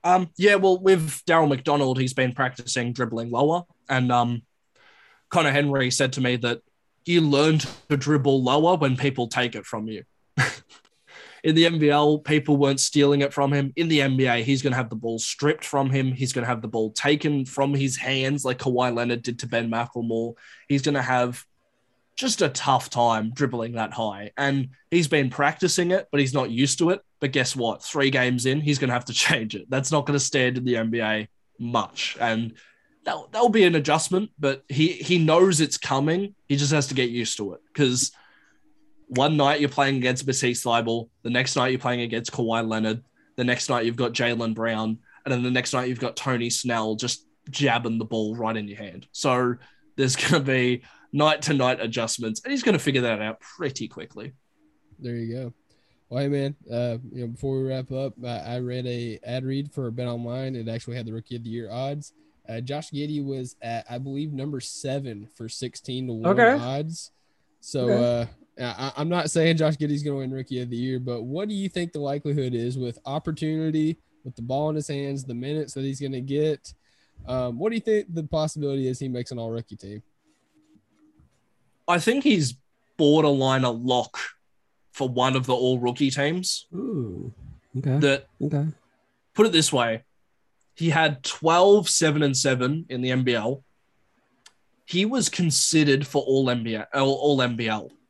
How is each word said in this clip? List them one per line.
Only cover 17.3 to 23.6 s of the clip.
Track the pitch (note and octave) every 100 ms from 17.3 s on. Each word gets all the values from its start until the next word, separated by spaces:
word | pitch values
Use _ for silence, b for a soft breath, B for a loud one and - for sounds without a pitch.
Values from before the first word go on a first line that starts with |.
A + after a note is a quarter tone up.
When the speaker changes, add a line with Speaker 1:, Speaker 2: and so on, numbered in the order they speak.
| C#3+ C3
Speaker 1:
from | - C#3
his | C#3 C3+ C3
hands | B2+ C3+ C3 C#3+ C3
like | B2+
Kawhi | C3+ B2 B2+ A#2
Leonard | A#2+ A#2+
did | A#2+ A#2+
to | B2
Ben | A#2 A#2
McLemore. | A2+ A#2 A#2+ A#2 A2+ A2+ A#2 B B B
He's | C#3
gonna | C#3 C#3
have | B2 B2+ B2 A#2+ - _ _ _ _ _ _ -
just | C4 -
a | D#3
tough | - - B2+ -
time | B2 A#2 A2 A2
dribbling | B2+ C#3 A#2+